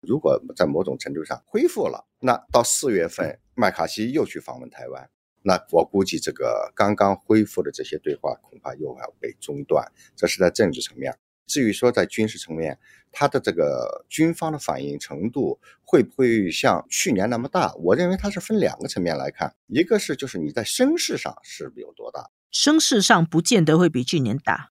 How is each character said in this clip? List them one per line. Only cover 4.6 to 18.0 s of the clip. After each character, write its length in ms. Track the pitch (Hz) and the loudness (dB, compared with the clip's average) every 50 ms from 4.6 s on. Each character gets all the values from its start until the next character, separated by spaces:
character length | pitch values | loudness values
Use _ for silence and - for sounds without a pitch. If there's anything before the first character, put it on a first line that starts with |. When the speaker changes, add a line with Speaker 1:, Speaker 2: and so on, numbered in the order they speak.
Speaker 1:
问 100 | 64 - | -16 -18
台 160 | _ - 62 62 | _ -16 -14 -14
湾， 220 | 65 65 65 _ _ _ _ _ _ _ _ | -14 -14 -16 _ _ _ _ _ _ _ _
那 180 | 98 92 87 - _ - | 2 2 2 0 _ 2
我 120 | 82 80 | 2 2
估 200 | - - 98 98 | 4 2 0 0
计 120 | 95 85 78 | 0 -2 -4
这 120 | - - 73 | -4 -6 -6
个 380 | - 67 60 57 52 - - _ | -2 -2 -2 -2 -2 -4 -6 _
刚 180 | - 104 101 104 | 2 2 2 4
刚 220 | 95 101 98 98 | 4 4 2 2
恢 280 | - _ _ 110 110 107 | 0 _ _ 4 4 4
复 160 | - - - | 2 0 -4
的 120 | 85 - - | -4 -4 -6
这 100 | - 65 | -8 -8
些 160 | - 80 76 | -8 -8 -6
对 160 | _ 78 73 | _ -6 -6
话 180 | - - 73 64 _ | -4 -4 -6 -6 _
恐 160 | _ _ - - _ | _ _ -20 -16 _
怕 100 | 67 64 | -14 -10
又 200 | 69 76 69 62 65 | -8 -10 -10 -10 -10
要 160 | - - _ _ | -14 -16 _ _
被 160 | - 62 - _ | -12 -12 -12 _
中 240 | - - 73 71 - | -12 -12 -10 -10 -4
断， 260 | _ 82 76 - - _ _ - _ _ | _ 0 0 0 -2 _ _ -20 _ _
这 120 | - - | -2 -2
是 120 | 92 - - | -2 0 2
在 100 | 95 87 | 2 2
政 220 | - - 113 87 | 4 4 2 2
治 100 | 71 - | 2 -4
层 160 | - - - | -10 -12 -10
面。 200 | 69 67 67 65 _ _ _ _ _ _ | -8 -8 -8 -8 _ _ _ _ _ _
至 140 | - - 151 131 | -6 -2 0 0
于 100 | 110 101 | 0 0
说 180 | - - 123 | 2 2 2
在 160 | - 110 90 | 4 2 0
军 220 | 82 - - 110 107 | 0 0 -2 -2 -2
事 100 | - 87 | -2 -10
层 160 | - - 80 | -12 -10 -6
面， 240 | 80 80 76 67 _ _ _ _ _ _ _ | -6 -4 -6 -6 _ _ _ _ _ _ _
它 160 | - - 143 | -2 0 0
的 140 | 143 - 135 | 2 2 0
这 100 | - - | -2 -2
个 540 | 87 82 78 73 69 62 60 - - - - _ | 0 0 0 0 0 -4 -6 -6 -8 -12 -14 _
军 240 | - - 160 165 170 | 0 2 2 2 2
方 200 | - 170 160 156 | -2 -4 -6 -6
的 60 | 143 | -6
反 260 | - - 78 65 - | -6 -6 -6 -4 -6
应 120 | 143 - | -8 -8
程 320 | - - - 76 73 87 113 | -10 -10 -12 -10 -6 -6 -4
度 300 | 120 143 120 76 - _ _ - - _ _ | -2 -2 -2 -2 -2 _ _ -20 -20 _ _
会 220 | - - 160 117 | 2 4 4 4
不 100 | - _ | 2 _
会 360 | - 131 123 117 110 98 87 78 | 0 2 2 2 2 0 -2 -2
像 340 | - - 127 98 82 - _ | 0 2 2 2 2 0 _
去 240 | - - - - 247 | -6 -4 -2 0 0
年 160 | 131 95 117 | 0 0 0
那 80 | 123 | -2
么 120 | 117 120 139 | -4 -6 -2
大？ 260 | _ 190 151 90 - | _ 0 0 0 -2
我 200 | - 80 87 101 | -2 2 2 4
认 140 | 139 | 4